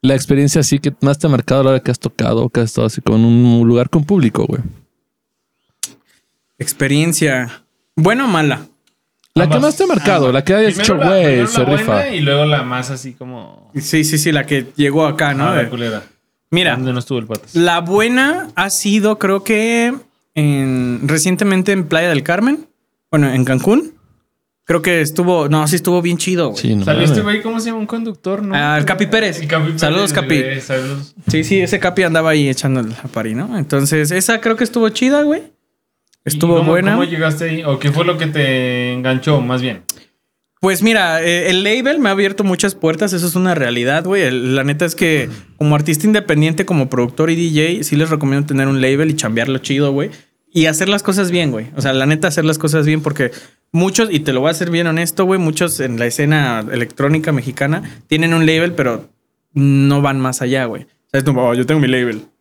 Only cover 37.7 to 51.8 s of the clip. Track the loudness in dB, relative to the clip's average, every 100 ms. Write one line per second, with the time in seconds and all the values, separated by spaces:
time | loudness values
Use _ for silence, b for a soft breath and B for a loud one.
37.7 | -2 0 0 0 -2 -2 -2 0 0 -2
38.7 | -2 -4 -4 -2 -2 0 0 0 -2 -4
39.7 | -8 -12 -16 b _ _ _ _ _ -2
40.7 | 2 2 2 2 0 0 0 0 0 0
41.7 | 0 0 0 0 2 0 0 -2 0 -2
42.7 | -2 -2 0 -2 -2 -2 0 0 0 -2
43.7 | -2 0 0 0 0 0 0 0 0 0
44.7 | -2 -2 0 0 0 -2 -10 B -4 0
45.7 | 2 0 0 2 0 2 2 2 0 -2
46.7 | 0 0 0 -2 0 0 0 0 0 0
47.7 | -2 -2 0 0 0 0 -2 0 0 0
48.7 | 2 2 2 0 -2 -2 -2 -2 -4 -2
49.7 | 0 0 0 -4 B B _ _ 0 2
50.7 | 2 0 0 0 0 0 0 0 -2 -8
51.7 | -6